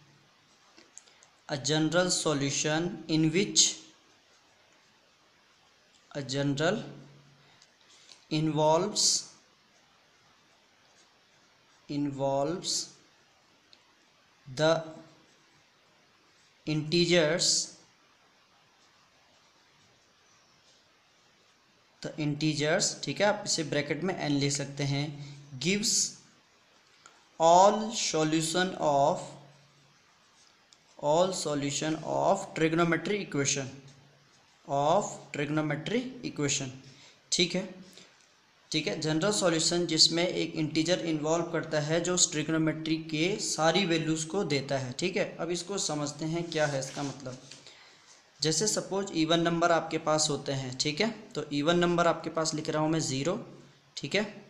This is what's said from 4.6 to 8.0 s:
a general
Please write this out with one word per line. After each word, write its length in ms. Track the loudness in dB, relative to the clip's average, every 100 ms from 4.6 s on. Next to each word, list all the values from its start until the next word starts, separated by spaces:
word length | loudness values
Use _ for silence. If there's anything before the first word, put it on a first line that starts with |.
| _ _ _ _ _ _ _ _ _ _ _ _ _ _ _
a 120 | -10 -4
general 460 | -2 0 2 0 0 -6 -16 -20 -20 -20 _ -20 -20 -20 _ _ -20